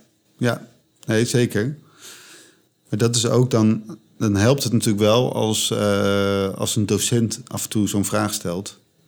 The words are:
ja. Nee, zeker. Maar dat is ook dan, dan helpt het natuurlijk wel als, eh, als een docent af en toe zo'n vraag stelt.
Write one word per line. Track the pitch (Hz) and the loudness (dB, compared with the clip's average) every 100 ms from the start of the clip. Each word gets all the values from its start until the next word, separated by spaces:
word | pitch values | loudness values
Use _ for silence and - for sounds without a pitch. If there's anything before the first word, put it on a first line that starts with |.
| _ _ _ - | _ _ _ -4
ja. | 120 117 - _ _ _ - | -2 -2 -6 _ _ _ -2
Nee, | 110 117 | 0 2
zeker. | 123 120 104 120 151 - _ - - - - - _ _ _ - | 2 0 0 -4 -6 -16 _ -20 -20 -20 -20 -20 _ _ _ -8
Maar | 107 | -2
dat | 117 120 | 0 0
is | 113 | 2
ook | 117 127 | 2 2
dan, | 120 110 110 - - _ - | 4 2 2 -4 -16 _ -4
dan | 110 101 | 0 2
helpt | 107 151 | 4 2
het | - | 0
natuurlijk | 113 117 104 | 0 0 2
wel | 107 113 131 113 | 4 4 2 -2
als, | 113 110 - | -2 -2 -2
eh, | 113 104 101 101 101 98 98 98 92 | -2 0 0 2 0 0 0 -2 -4
als | 110 - | -4 -2
een | 101 | 0
docent | 104 - 120 110 - - | 0 0 0 0 -4 -10
af | 101 | -8
en | - | -4
toe | 110 98 | -2 0
zo'n | 104 95 | 0 -2
vraag | 107 107 - | -2 -2 -4
stelt. | 92 85 101 - _ _ | -6 -8 -8 -14 _ _